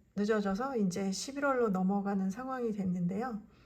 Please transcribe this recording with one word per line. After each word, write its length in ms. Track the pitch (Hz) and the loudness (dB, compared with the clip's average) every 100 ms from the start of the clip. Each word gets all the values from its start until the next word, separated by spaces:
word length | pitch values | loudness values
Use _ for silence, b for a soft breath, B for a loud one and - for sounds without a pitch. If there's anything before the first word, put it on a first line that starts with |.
| _ - | _ -4
늦어져서 640 | 208 220 202 196 262 254 | 2 2 2 0 -2 0
이제 340 | 196 175 196 | 0 0 -2
십일월로 600 | 190 - 277 285 254 233 | -4 -6 -2 2 4 4
넘어가는 600 | 185 185 202 202 202 190 | 2 2 2 0 0 0
상황이 420 | 196 262 262 233 | -2 -6 -4 -2
됐는데요. 680 | 202 190 180 175 190 254 214 - B | -2 -2 0 0 0 -4 -6 -10 B